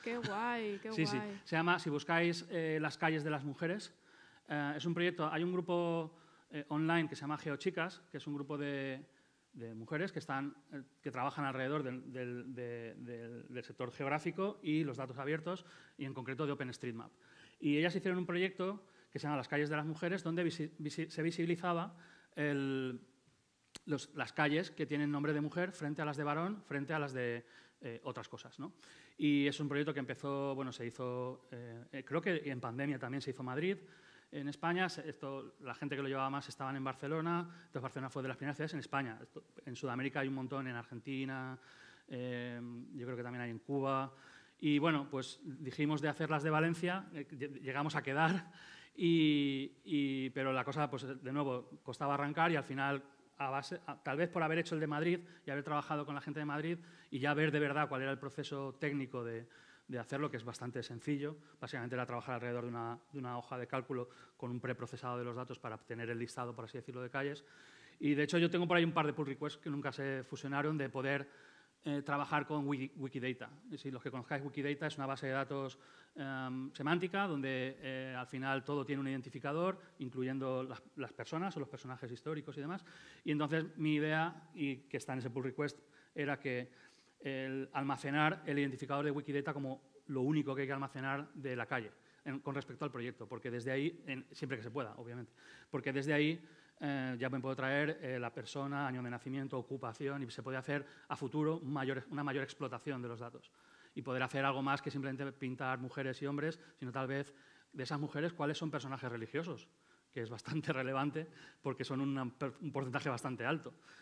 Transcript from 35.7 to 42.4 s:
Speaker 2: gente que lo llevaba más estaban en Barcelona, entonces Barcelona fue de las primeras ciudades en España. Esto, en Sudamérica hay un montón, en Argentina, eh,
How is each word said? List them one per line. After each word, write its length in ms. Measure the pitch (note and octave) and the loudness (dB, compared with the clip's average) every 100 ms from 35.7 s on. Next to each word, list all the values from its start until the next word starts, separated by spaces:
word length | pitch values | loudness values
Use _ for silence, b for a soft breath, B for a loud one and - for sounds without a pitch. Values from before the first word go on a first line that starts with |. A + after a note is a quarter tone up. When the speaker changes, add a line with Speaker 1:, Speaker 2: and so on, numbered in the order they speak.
| A#2 | -6
Speaker 2:
gente 220 | C#3+ C#3 | -2 -2
que 40 | |
lo 60 | C#3 | 0
llevaba 220 | C3+ C3+ | 2 2
más 180 | C#3 C3+ | 0 -4
estaban 300 | - C3+ C3+ | -6 -4 -2
en 60 | |
Barcelona, 680 | C3+ C3 C#3+ D#3+ E3 E3+ F3 B B | -2 -2 -2 0 2 2 0 B B
entonces 160 | C#3 | -6
Barcelona 280 | C3 C#3 C3 | -4 -4 -4
fue 120 | C#3+ | -4
de 80 | C3 | -4
las 80 | B2 | -2
primeras 180 | C#3 D3 | -4 -2
ciudades 180 | D3 | -2
en 60 | D#3+ | -4
España. 400 | - C#3 C3 A2+ | -2 0 0 -4
Esto, 220 | A#2 - - - - | -12 -14 -16 -16 -10
en 100 | A#2+ | -6
Sudamérica 460 | C3+ B2 C3+ C#3+ | -2 0 0 0
hay 80 | C3+ | 0
un 60 | C3+ | -2
montón, 320 | B2+ C#3 C3 | -2 -4 -4
en 80 | A#2+ | -6
Argentina, 840 | A#2 A#2+ C#3 C3+ C3+ C3+ C3 C3 B B B B - | -8 -10 -6 -4 -2 -4 -6 -10 B B B B -10
eh, 520 | B2 B2+ B2 | -6 -4 -4